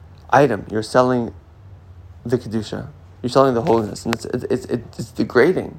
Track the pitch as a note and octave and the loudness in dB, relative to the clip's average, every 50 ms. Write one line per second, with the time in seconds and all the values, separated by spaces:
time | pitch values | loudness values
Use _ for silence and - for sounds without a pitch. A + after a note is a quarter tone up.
0 | - - - - - - - C3+ D3 B2+ A2 F#2 F2 - G#2 A2 A2 - - B2+ | -20 -20 -20 -16 -4 2 4 4 4 4 2 -2 -6 -6 -6 -6 -4 0 2 2
1 | B2+ B2+ B2+ B2 A#2 - - - - - - - - - - - - - - - | 4 4 2 0 -2 -4 -8 -14 -20 -20 -20 -20 -20 -20 -20 -20 -20 -20 -20 -20
2 | - - - - - - B2+ A#2 - A2 G#2 A2+ G2+ - - G2+ - - - - | -20 -20 -20 -12 -6 -2 -2 -2 -2 -2 -6 -6 -6 -6 -10 -10 -12 -14 -16 -20
3 | - - - - - B2 - C3+ C3+ C3+ A#2+ A#2 A2+ A2+ A2+ A#2 G#2+ G2+ - - | -20 -20 -14 -8 -4 0 4 4 4 4 4 2 2 2 2 2 2 -2 -6 -8
4 | - A#2 A2+ - - - - B2 - - B2 B2+ - - - A#2 A2+ - - - | -4 -4 -4 -4 -6 -6 -8 -6 -4 -2 -4 -4 -4 -4 -6 -6 -6 -8 -12 -12
5 | A#2 - - - - - - A#2+ A#2+ - - C3+ F#2 - - | -12 -10 -6 -6 -4 0 4 4 4 4 4 0 -4 -8 -10